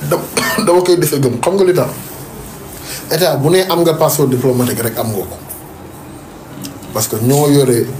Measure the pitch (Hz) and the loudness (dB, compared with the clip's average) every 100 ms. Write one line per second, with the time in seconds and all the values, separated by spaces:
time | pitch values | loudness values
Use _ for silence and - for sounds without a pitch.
0 | 147 160 - - 214 - 208 175 180 170 | -2 -4 -2 -4 -2 0 4 4 4 2
1 | 151 143 131 117 - 196 185 175 127 - | 2 2 0 0 0 2 4 4 0 -6
2 | - - - - - - - - - - | -14 -14 -14 -14 -16 -16 -16 -16 -12 -12
3 | - 160 175 139 143 185 185 170 170 156 | -4 0 2 2 4 4 4 2 2 4
4 | 156 143 139 123 131 123 123 - 117 - | 2 4 2 2 2 2 2 0 -4 -2
5 | 113 104 90 - - - - - - - | -4 -4 -6 -10 -14 -16 -16 -18 -18 -18
6 | - - - - - - - - - 107 | -18 -18 -18 -20 -18 -14 -14 -14 -8 -6
7 | 110 107 120 143 147 143 131 120 107 - | -4 0 2 4 6 4 6 2 0 -4